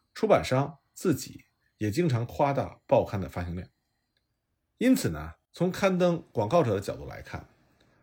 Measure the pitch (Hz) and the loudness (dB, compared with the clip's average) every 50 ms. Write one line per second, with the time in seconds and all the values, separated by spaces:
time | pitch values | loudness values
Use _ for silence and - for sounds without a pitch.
0 | _ _ - - 226 208 170 - - - 127 135 143 160 - - _ _ - - | _ _ -10 -2 2 4 4 4 2 2 0 0 0 -2 -6 -14 _ _ -10 -2
1 | - 180 135 - - - - - - _ _ _ _ _ _ - 107 104 101 160 | 0 0 0 0 -4 -12 -16 -20 -20 _ _ _ _ _ _ -6 -4 -2 0 0
2 | 180 156 123 113 120 - - - 147 139 135 131 107 - - - _ - 135 113 | 0 0 0 0 -2 -2 -2 0 0 0 0 -2 -4 -6 -8 -10 _ 2 4 4
3 | - - 110 98 85 82 - - 87 87 85 90 - - _ _ _ _ _ _ | 4 2 -4 -6 -6 -6 -8 -8 -8 -6 -8 -10 -10 -14 _ _ _ _ _ _
4 | _ _ _ _ _ _ _ _ _ _ _ _ _ _ _ - 214 262 254 - | _ _ _ _ _ _ _ _ _ _ _ _ _ _ _ 0 2 4 4 4
5 | - 95 78 76 76 85 - _ _ _ - - 170 185 170 - 202 190 185 175 | 2 -2 -4 -4 -8 -12 -14 _ _ _ -4 -2 -2 -2 0 2 2 2 4 4
6 | 180 175 170 - - _ - 120 104 107 165 175 139 117 95 101 - - - - | 4 4 2 0 -4 _ -4 -2 0 2 4 4 4 4 2 -2 -2 -4 -8 -8
7 | - - - - - - - - - - _ _ _ _ _ _ _ _ _ _ | -10 -12 -14 -14 -14 -12 -12 -14 -14 -16 _ _ _ _ _ _ _ _ _ _